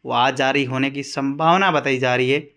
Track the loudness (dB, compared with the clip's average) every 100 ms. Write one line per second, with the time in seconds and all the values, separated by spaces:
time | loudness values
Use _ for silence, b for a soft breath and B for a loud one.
0 | -2 0 0 2 0 0 -2 -2 -4 -6
1 | -10 -6 -4 0 2 4 2 0 0 0
2 | 0 2 2 0 -4